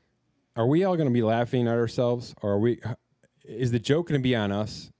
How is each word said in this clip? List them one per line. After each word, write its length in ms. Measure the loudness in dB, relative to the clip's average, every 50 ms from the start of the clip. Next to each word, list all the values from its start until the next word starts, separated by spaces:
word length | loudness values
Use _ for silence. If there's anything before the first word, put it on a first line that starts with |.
| _ _ _ _ _ _ _ _ _ _ _
Are 100 | -2 0
we 160 | 2 2 2 2
all 140 | 2 2
gonna 140 | 0 2 2
be 120 | 2 2 2
laughing 460 | 2 2 2 0 0 0 0 0 2
at 80 | 2
ourselves, 580 | 0 0 0 0 0 0 0 0 -2 -6 -10 -14 -6 -4
or 120 | -2 0
are 40 | 2
we, 220 | 2 2 0 -2 -4 -8 -10 -10 _ _ _ _ _ _ _ _ -18
is 260 | -14 -8 -4 -2 -2
the 80 | -2 0
joke 300 | 0 2 0 0 0 0
gonna 100 | -2 0
be 160 | 0 0 0
on 160 | 0 0 0
us 400 | -2 -2 -4 -6 -8 -12 -16 -18 -20 _